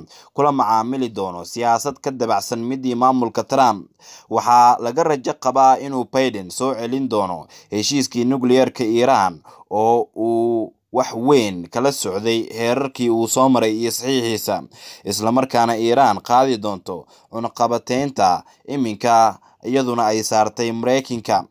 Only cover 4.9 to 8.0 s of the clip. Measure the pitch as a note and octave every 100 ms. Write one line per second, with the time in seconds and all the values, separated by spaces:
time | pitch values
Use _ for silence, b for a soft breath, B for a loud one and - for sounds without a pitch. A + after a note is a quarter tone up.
4.9 | B2+ E3 C#3+ A#2 D3 B2+ B2+ C3+ B2 C#3
5.9 | C3+ A2+ C3 C3 G#2 F2+ - C3 A2+ A#2
6.9 | C3+ C3 G#2+ F#2+ E2+ D2 B B G2+ G#2
7.9 | C#3